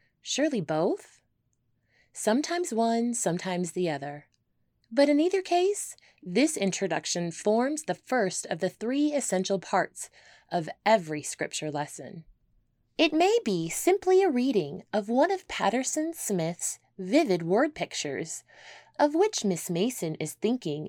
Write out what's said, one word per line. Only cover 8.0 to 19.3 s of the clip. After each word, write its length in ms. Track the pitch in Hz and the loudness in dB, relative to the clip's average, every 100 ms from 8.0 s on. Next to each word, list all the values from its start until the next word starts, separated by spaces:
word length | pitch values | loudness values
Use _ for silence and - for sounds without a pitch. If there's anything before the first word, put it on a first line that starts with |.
| - 254 190 - - | -2 0 0 -2 -6
of 140 | 165 | -4
the 80 | 185 | -4
three 440 | - 220 269 294 | -4 -2 0 0
essential 460 | 285 - 185 190 196 | 0 0 -2 0 -2
parts 500 | - 196 160 - - - - - _ | 0 0 0 -6 -18 -18 -20 -20 _
of 180 | 175 156 - - | -6 -6 -4 2
every 340 | 220 160 151 | 2 2 -6
scripture 480 | - - 156 - 156 | -8 -6 -6 -4 -6
lesson. 540 | 147 147 - 135 175 - _ _ _ _ _ _ - | -4 -6 -8 -14 -14 -18 _ _ _ _ _ _ 2
It 160 | 311 | 2
may 240 | 311 370 466 339 | 4 4 4 2
be 240 | 180 165 | 0 -2
simply 540 | - - 392 - 370 | 0 2 2 4 4
a 60 | 381 | 4
reading 560 | 247 254 220 143 175 - | 2 2 2 0 -6 -4
of 160 | 202 202 | -4 0
one 240 | 233 330 | 2 2
of 160 | 381 - | 0 -4
Patterson 640 | - 196 233 262 - 311 - | -2 0 0 -2 -2 -4 -4
Smith's 640 | - 190 160 175 - - _ - | -2 -2 -2 -4 -6 -8 _ -12
vivid 420 | 185 254 302 175 | 0 2 4 2
word 320 | 170 196 302 | 2 2 2
pictures, 680 | - 165 - 147 135 160 - - - - - - - | -2 -6 -6 -6 -6 -6 -10 -16 -20 -20 -20 -16 0
of 160 | 294 311 | 2 4
which 280 | 427 | 2